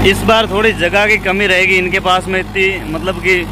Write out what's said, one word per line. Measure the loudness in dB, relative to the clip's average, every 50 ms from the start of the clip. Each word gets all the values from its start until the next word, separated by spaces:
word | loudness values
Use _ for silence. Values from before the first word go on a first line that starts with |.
| 2
इस | 2 0 2 2
बार | 2 2 2 2
थोड़ी | 0 0 0 0 0 0
जगह | 0 -2 0 2 2 2
की | 2 0
कमी | 0 0 -2 -2 0 0
रहेगी | 2 2 2 2 2 2
इनके | 0 0 0 -2 -2
पास | 0 0 0 0 0
में, | -2 -4 -4
इतनी | -4 -4 -2 0 0 0 0 -2 -6 -6 -6
मतलब | -6 -4 -6 -6 -4
कि | 0 0 0 0 0 -6